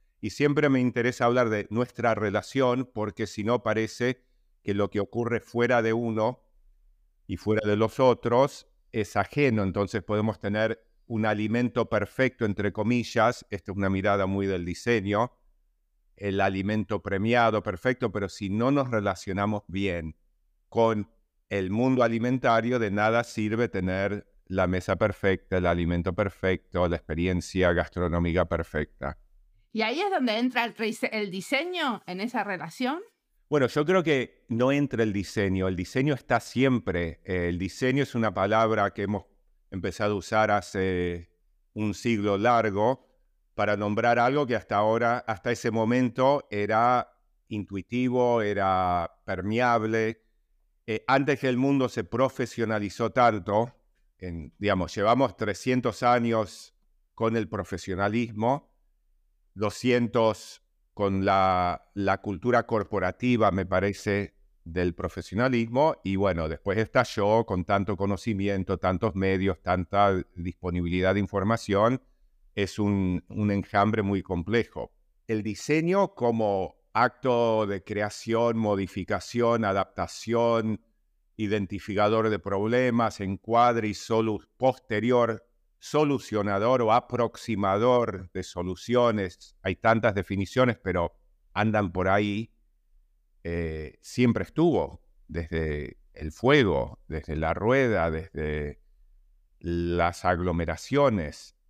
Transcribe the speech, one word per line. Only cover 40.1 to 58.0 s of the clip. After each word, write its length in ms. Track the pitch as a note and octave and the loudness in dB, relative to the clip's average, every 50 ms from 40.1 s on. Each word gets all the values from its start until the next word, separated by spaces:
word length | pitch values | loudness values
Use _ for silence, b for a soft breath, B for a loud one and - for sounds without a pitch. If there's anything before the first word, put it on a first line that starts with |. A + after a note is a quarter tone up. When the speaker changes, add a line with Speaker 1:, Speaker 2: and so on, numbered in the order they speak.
| G#2 | 0
Speaker 1:
a 40 | |
usar 340 | G2 - - A2+ G#2+ A2 G#2 | -2 -4 0 2 2 4 4
hace 800 | G#2 G2+ - - - G2 F#2+ F#2+ F#2 F2+ F2+ F2 F2 E2+ E2+ - _ _ _ _ _ _ _ _ _ | 2 0 0 -4 -4 -2 0 0 0 0 -2 -2 -4 -8 -10 -16 _ _ _ _ _ _ _ _ _
un 200 | G#2+ G#2+ G#2 F#2+ | -4 -4 -4 -4
siglo 440 | - - A#2+ A#2 G2+ G2+ G#2 G2+ | -2 -2 0 0 2 2 2 2
largo 720 | G2 G#2+ A#2+ A#2+ A#2 A2 G#2+ F#2+ G2+ G#2+ A#2+ C3 - _ _ _ _ _ _ _ _ _ _ _ | 2 4 4 4 4 2 2 0 0 0 0 0 -2 _ _ _ _ _ _ _ _ _ _ _
para 220 | - G#2 G#2 G#2 | -2 0 0 0
nombrar 440 | G2+ G#2 G#2 G#2 G#2+ A2+ A#2+ A#2+ A#2+ | -2 -2 -2 -2 0 2 2 2 4
algo 260 | A#2 B2+ C#3 D3 C#3+ | 2 2 2 0 0
que 100 | A#2 A#2+ | 0 -2
hasta 220 | G#2 - - G#2 | -4 -2 -2 0
ahora, 420 | G2+ G#2+ G#2+ A2+ A#2 A#2+ A#2 A#2+ B2 | 2 2 2 2 2 2 0 0 -2
hasta 320 | - - G#2+ - - A#2+ | -4 -6 -8 -4 -4 -4
ese 200 | A#2+ - - A#2+ | -4 -2 -2 -2
momento, 760 | G#2+ A2+ A2 A2 B2 B2+ B2+ A#2+ A#2 C3+ B2+ C3+ C#3+ C#3+ - - | 0 0 2 2 2 2 2 0 0 2 2 2 2 0 -2 -6
era 600 | G#2 G#2 G#2 G2+ A2 A2 A#2 B2 B2 B2 - - _ _ _ _ _ _ _ | -4 -4 -2 0 2 2 2 2 2 0 -2 -6 _ _ _ _ _ _ _
intuitivo, 920 | _ A2+ G#2 F#2 - G2 G2 F2 - A#2+ B2 B2+ B2+ B2 B2+ B2 A#2+ A#2+ A#2 | _ -8 -8 -8 -6 -8 -10 -8 -4 -4 -2 0 0 2 2 2 2 2 2
era 720 | G#2 G#2 G2+ G2+ G2 F#2+ F#2 F#2 F#2 F2+ F2 F2 E2+ - - _ _ | 0 0 0 0 2 2 2 2 2 2 0 0 -2 -4 -8 _ _
permeable. 960 | - F#2+ F#2 F#2 G#2 A2 A#2 B2 B2 A#2 A2+ G#2+ A2 A2 A2+ A2 A2 - - _ _ _ _ _ _ _ _ _ _ _ _ _ | -8 -6 -6 -4 -2 0 2 2 2 2 2 2 0 0 0 0 -2 -4 -8 _ _ _ _ _ _ _ _ _ _ _ _ _
Eh, 180 | - A2 A2 - | -6 -6 -4 0
antes 320 | - C3+ C#3 C#3 D3 C#3 - | 2 2 2 4 2 0 0
que 100 | C#3 C3 | 0 0
el 80 | B2 | 0
mundo 320 | B2 C3+ C#3 C#3 C3+ B2+ A#2 | 2 2 2 2 2 0 0
se 140 | - A#2 F#2+ | -2 -6 -6
profesionalizó 1080 | - - A#2 C3+ B2+ - - B2+ - - A#2 A2+ G#2+ A2 G#2 G#2 F#2+ - - A#2 G#2+ | -4 0 0 0 0 0 -4 -6 -6 -4 -4 -2 -2 -2 -2 -4 -6 -4 -4 -4 -2
tanto, 640 | - B2+ A#2+ A#2+ A2 G#2 F2 G#2+ G2+ G#2+ A#2 B2 - _ _ _ _ _ _ _ _ _ | 2 4 4 4 4 2 -2 0 2 2 2 0 -4 _ _ _ _ _ _ _ _ _
en, 340 | F#2 F2+ E2+ E2 D2 - - | -12 -10 -10 -10 -12 -14 -10
digamos, 360 | _ G2+ G2+ G2 F#2 E2+ D#2+ - | _ 0 0 2 2 0 -2 -2
llevamos 420 | G#2+ G2 G#2+ A#2+ B2+ C#3 A2+ - | 0 2 4 4 4 2 0 0
trescientos 680 | - A2 G#2 F#2+ - - B2+ B2+ C3 B2 A#2+ G2 - B2+ | -4 -4 -4 -4 -4 -2 0 0 0 0 -2 -4 0 2
años 720 | A#2+ B2 B2 A#2 A#2 A2+ A2 G#2+ - - - - - _ _ _ _ _ _ _ _ _ | 2 4 4 2 0 0 0 -2 -4 -8 -16 -20 -20 _ _ _ _ _ _ _ _ _
con 200 | - A2+ A2+ A2+ | -2 -2 0 0
el 140 | A#2 G#2+ F2 | 0 -2 -2
profesionalismo, 1300 | A2 G2 F2+ - G2 F2 - G2 F#2 F2+ | -4 -6 -6 -6 -8 -10 -6 -6 -2 -2